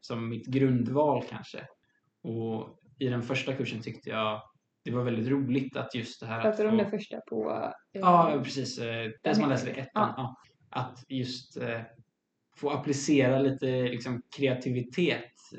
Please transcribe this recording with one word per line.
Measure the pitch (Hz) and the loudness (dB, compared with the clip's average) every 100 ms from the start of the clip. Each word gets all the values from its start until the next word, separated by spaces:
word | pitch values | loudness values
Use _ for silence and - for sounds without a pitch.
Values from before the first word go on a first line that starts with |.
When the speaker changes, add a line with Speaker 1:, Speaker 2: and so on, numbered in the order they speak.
Speaker 1:
som | - 117 113 | -8 -6 -4
mitt | 113 120 | -6 -2
grundval | 131 135 123 110 135 151 127 - | 4 4 4 4 4 4 2 -2
kanske. | - - - - - _ _ _ _ | -10 -12 -14 -16 -20 _ _ _ _
Och | - 113 113 110 107 - _ - | -8 -4 -4 -4 -6 -14 _ -4
i | 131 | -2
den | 123 | 0
första | 113 131 - | -2 -2 -2
kursen | 131 123 110 | -2 -4 -4
tyckte | 110 113 - | -8 -10 -6
jag | 110 107 107 - _ _ _ | -2 -2 -2 -8 _ _ _
det | - | -4
var | 120 | -2
väldigt | 123 113 117 | 0 0 2
roligt | 139 123 131 - 131 | 0 2 0 0 -4
att | - | -6
just | 123 110 - | -6 -6 -8
det | 113 | -8
här | 113 | -2
att | |
Speaker 2:
Pratar | 214 214 | 0 2
du | 214 | 2
om | 226 | 4
Speaker 1:
få | |
Speaker 2:
den | 208 | 2
första | 208 - - - | -2 -6 -10 -8
på, | 226 156 | -4 -2
eh, | - - - _ 202 | -2 -4 -8 _ 0
Speaker 1:
Ja, | 185 175 165 147 | 6 8 6 2
precis, | 131 135 123 - | -2 -4 -6 -6
eh, | 117 113 | -4 -4
den | 113 - | -6 -6
Speaker 2:
den | - | 0
Speaker 1:
som | 214 | 2
man | 151 | 4
Speaker 2:
heter | 123 127 | 2 -2
Speaker 1:
läser | - | -6
i | |
ettan, | 131 - 208 - | -4 0 0 0
Speaker 2:
Ja. | 127 - - _ _ | -8 -10 -20 _ _
Speaker 1:
ja. | - | -6
Att | 123 - - | -6 -8 -8
just, | 131 123 - - - | -4 -4 -6 -12 -8
eh, | 120 113 113 - _ _ _ _ _ - | -6 -6 -8 -16 _ _ _ _ _ -6
få | 143 | -4
applicera | 143 151 139 - 143 123 135 | -2 -2 -2 4 6 6 6
lite | 139 135 131 127 | 4 2 0 0
liksom | 123 120 123 120 - - | 0 -2 -4 -6 -6 0
kreativitet, | 139 127 - 123 120 - 170 117 - _ - | 0 2 0 -2 -2 0 0 0 -6 _ -20